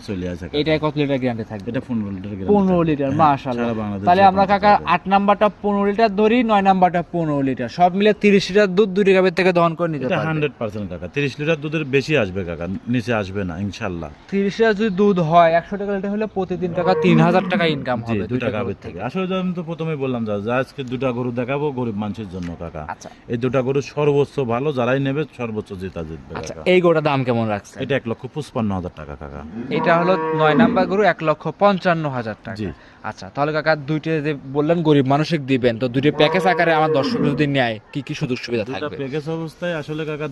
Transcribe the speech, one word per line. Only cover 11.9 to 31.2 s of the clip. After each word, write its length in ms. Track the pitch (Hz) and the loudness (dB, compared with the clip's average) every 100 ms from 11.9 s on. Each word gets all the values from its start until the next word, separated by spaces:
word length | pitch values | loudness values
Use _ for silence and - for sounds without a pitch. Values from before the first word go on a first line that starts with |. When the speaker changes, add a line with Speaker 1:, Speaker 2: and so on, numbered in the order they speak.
| 135 | 0
Speaker 1:
বেশি 180 | 135 151 | 2 0
আসবে 180 | 101 92 85 | 0 -2 -6
কাকা, 160 | 80 87 98 - | -6 -6 -6 -2
নিচে 180 | 123 107 113 | -2 0 -2
আসবে 200 | 95 98 95 | -2 -4 -4
না 40 | 82 101 | -4 -6
ইনশাল্লাহ। 440 | - 107 87 78 - - | -6 -6 -6 -8 -12 -6
Speaker 2:
তিরিশ 200 | 196 196 - | -2 -2 2
লিটার 180 | 226 202 | 2 2
যদি 120 | 226 180 | 0 2
দুধ 160 | 208 185 156 | 2 4 4
হয়, 220 | 170 170 165 | 6 6 4
একশো 160 | 165 202 | 0 -6
টাকা 120 | 202 202 | -4 -4
লিটার 160 | 202 208 | -4 -4
হলে 100 | 214 202 | -4 -4
প্রতিদিন 340 | 180 175 175 170 | -4 -4 -4 -2
কাকা 160 | 175 185 185 | 0 2 4
তিন 120 | 165 165 | 6 6
হাজার 160 | 180 180 | 4 2
টাকা 140 | 180 170 143 | 0 0 -2
ইনকাম 240 | 131 123 | -4 -4
Speaker 1:
জি, 60 | 117 | -2
Speaker 2:
হবে 100 | 110 | -4
Speaker 1:
দুইটা 160 | 110 | -2
Speaker 2:
দুইটা 160 | 123 120 107 | -4 -2 -4
Speaker 1:
গাভীর 100 | 107 | -4
Speaker 2:
গরুর 140 | 101 | -8
Speaker 1:
থেকে। 140 | 113 87 | -12 -10
Speaker 2:
থেকে। 80 | 113 | -6
Speaker 1:
আসলে 280 | 190 185 185 | -4 -4 -2
আমি 80 | 185 175 | -4 -4
তো 40 | 160 | -6
প্রথমেই 280 | 165 160 151 | -6 -4 -4
বললাম 180 | 135 123 110 | -2 -2 -2
যা, 60 | 104 104 | -4 -2
যা 60 | 123 | -2
আজকে 200 | 131 - 131 | -2 -6 -8
দুটা 180 | 127 131 120 | -4 -2 -2
গরু 120 | 123 120 | -4 -4
দেখাবো 260 | 120 143 151 127 | -4 -4 -4 -4
গরিব 180 | 123 101 | -4 -4
মানুষের 260 | 104 98 104 | -6 -6 -10
জন্য 160 | 92 87 82 | -8 -8 -8
কাকা। 220 | 82 78 76 | -10 -10 -10
Speaker 2:
আচ্ছা। 160 | 98 - - - | -12 -14 -18 -8
Speaker 1:
এই 40 | 117 | -4
দুটা 160 | 127 131 123 | -2 0 0
গরু 120 | 139 131 | -2 -4
সর্বোচ্চ 420 | - 147 143 139 - 127 | -2 2 2 0 -2 -2
ভালো, 160 | 117 147 131 | -2 -2 -2
যারাই 220 | 120 135 139 | 0 0 0
নেবে 140 | 139 151 - | -2 -6 -6
সর্বোচ্চ 300 | 120 107 101 95 | -6 -6 -8 -8
জেতা 200 | 92 85 80 | -8 -8 -10
জিতবে 260 | 78 67 80 | -10 -12 -12
Speaker 2:
আচ্ছা, 140 | 76 - | -10 -4
Speaker 1:
কাকা। 80 | 78 | 2
Speaker 2:
এই 60 | 185 175 | 4 6
গরুটার 200 | 160 151 | 4 2
দাম 100 | 139 127 | 0 0
কেমন 180 | 117 113 | 0 0
রাখছেন? 240 | 104 - - | -2 -6 -10
Speaker 1:
এটা 100 | 131 131 | -4 -4
এক 60 | 117 | -4
লক্ষ 120 | 113 127 | -8 -8
পঁচপান্ন 360 | 156 - 120 110 95 | -10 -8 -4 -2 -2
হাজার 160 | 87 - | -6 -10
টাকা 140 | 73 69 | -14 -12
কাকা। 200 | 73 73 76 104 131 151 | -12 -12 -12 -12 -6 -2
Speaker 2:
এটা 140 | 170 170 | 2 2
হলো 140 | 175 185 160 156 | 2 0 0 2
নয় 160 | 156 151 | 4 6
নাম্বার 220 | 165 - 180 | 4 4 0
গরু, 100 | 196 196 | 2 2
এক 60 | 160 | 2